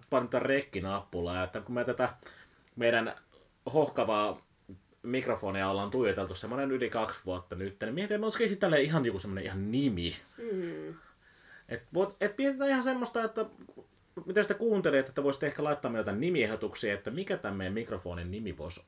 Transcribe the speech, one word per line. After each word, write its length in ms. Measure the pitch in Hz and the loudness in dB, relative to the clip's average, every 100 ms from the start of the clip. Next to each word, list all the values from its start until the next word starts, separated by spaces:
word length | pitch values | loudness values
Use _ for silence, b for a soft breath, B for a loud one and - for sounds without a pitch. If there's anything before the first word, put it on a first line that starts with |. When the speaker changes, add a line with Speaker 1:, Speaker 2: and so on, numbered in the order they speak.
| - | 0
Speaker 1:
panin 180 | 131 120 | 0 2
tän 140 | 127 | 0
rekkinappulaa, 1000 | 120 139 - 98 95 98 98 90 87 90 | 2 2 0 -4 -2 -4 -4 -4 -2 0
että 160 | 104 113 | -2 -4
kun 140 | 104 | -6
me 100 | 123 | -2
tätä 300 | 120 123 123 - B B B B B - | -2 0 0 -2 B B B B B 0
meidän 380 | 117 117 113 - - - _ _ - | 4 4 2 -6 -16 -20 _ _ 0
hohkavaa 640 | 143 143 135 110 104 104 90 - _ - 92 _ _ | 2 2 2 2 2 2 -2 -12 _ -20 -20 _ _
mikrofonia 640 | 120 127 120 113 101 98 95 | -4 -2 0 -2 0 0 0
ollaan 200 | 98 101 | 0 0
tuijoteltu 440 | 127 113 95 95 | 2 2 2 -2
semmonen 360 | 92 107 123 139 | -4 -4 -2 0
yli 200 | 131 117 | 0 0
kaksi 300 | 113 110 - 92 | 0 -2 -4 -6
vuotta 300 | 90 - 90 | -6 -6 -6
nyt, 200 | 98 - | -6 -4
niin 140 | 107 | -4
mietin, 200 | 143 202 | -4 -2
että 40 | 208 | 0
me 60 | 220 | 0
olisiko 180 | 220 | 2
esittää 320 | 220 196 190 151 | 2 2 4 4
ihan 280 | 147 160 | 6 4
joku 140 | 120 95 | 2 0
semmonen 260 | 98 95 | -4 -4
ihan 260 | 82 95 101 | -4 -4 -2
nimi. 440 | 123 143 92 85 - - - | 2 2 2 -2 -4 -12 -10
Speaker 2:
Mm. 560 | 233 190 170 156 156 165 B B B B B B B | -6 -4 -4 -6 -10 -12 B B B B B B B
Speaker 1:
Et 140 | 117 - | -10 -4
voit, 160 | 160 196 - | -2 -2 0
et 180 | 208 208 | -4 0
mietitään 320 | 277 269 277 | 0 2 2
ihan 120 | 262 | 2
semmoista, 420 | 254 254 240 233 | 2 0 -2 -2
että 200 | 220 220 214 - - - - _ _ - 165 | -2 -2 -6 -8 -20 -20 -20 _ _ -12 -2
mitä 160 | 190 | 2
sitten 140 | 202 196 | 2 2
kuuntelijat, 520 | 226 208 170 139 131 | 2 4 6 4 2
että 140 | - | 2
voisitte 240 | 139 135 147 | 0 2 -2
ehkä 180 | 135 | 0
laittaa 260 | 147 143 127 | 0 0 0
meille 100 | 113 | 0
jotain 200 | 104 101 | 0 0
nimiehdotuksia, 760 | 165 170 107 110 107 - 110 | 2 4 2 0 -4 -2 -2
että 160 | 101 - | -2 -4
mikä 260 | 135 190 190 | -6 -4 -4
tän 200 | 104 98 | -4 -2
meidän 180 | 92 | -2
mikrofonin 560 | 104 113 101 90 87 87 | -2 -4 -6 -6 -6 -6
nimi 260 | 101 107 82 | -6 -6 -6
voisi 220 | 78 82 | -8 -10